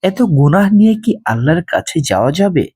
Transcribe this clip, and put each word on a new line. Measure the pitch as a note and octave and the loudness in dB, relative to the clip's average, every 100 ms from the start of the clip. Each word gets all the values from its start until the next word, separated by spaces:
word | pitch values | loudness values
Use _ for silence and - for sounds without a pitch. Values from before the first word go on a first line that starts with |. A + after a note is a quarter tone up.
এত | F#3 G3 | -4 -2
গুনাহ | A#3+ C#3+ C#3+ F3 G3+ | 0 2 2 2 2
নিয়ে | G#3 A3 | 4 4
কি | A3 A3+ - - | 2 -2 -4 -4
আল্লাহর | A2+ B2+ E3+ | -2 0 -2
কাছে | F3 - - E3 | -2 -6 -4 -6
যাওয়া | C3+ F#2+ A#2+ | -2 -2 -2
যাবে? | D#3 G3 E3 - | 0 0 0 -4